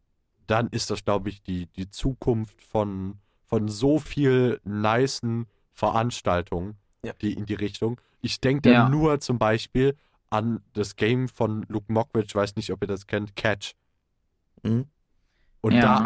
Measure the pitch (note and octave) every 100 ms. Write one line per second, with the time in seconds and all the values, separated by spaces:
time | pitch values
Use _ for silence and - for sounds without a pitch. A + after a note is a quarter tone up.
0 | _ _ _ _ - A2 G#2+ A#2 - G#2
1 | - G2+ G2 G2 - F2+ F2 - F#2+ -
2 | C3+ B2+ - A2 G#2+ _ _ A2 G#2 F#2+
3 | F#2+ G2+ _ _ _ A2+ G#2+ G#2 C#3 D3+
4 | - - C3+ B2+ B2 - F#2+ G#2 G#2+ A#2
5 | C3+ - A#2 A#2 A#2 _ _ - G#2+ A2+
6 | A#2 - - F2+ F2+ F2 F#2+ G#2+ _ _
7 | A2+ - G#2+ - G#2 G2+ G#2 - A2+ B2
8 | _ _ A2+ - C3 C#3+ A#3+ B2 A#2+ D3+
9 | D#3 C#3+ - A#2+ G#2+ A2+ - B2+ C3+ C#3
10 | _ _ - G#2+ A2+ A2+ - G#2 G2+ -
11 | A2 B2+ B2+ - A2 G#2+ G2 G#2+ G2+ A2
12 | - A#2 G2+ G#2 G2+ A2 G#2+ F#2+ G2+ G2
13 | - G#2 G#2 - A2 G2+ - - _ _
14 | _ _ _ _ _ _ G#2+ A2+ C#3 _
15 | _ _ _ _ _ _ A2 A#2+ A2+ G#2+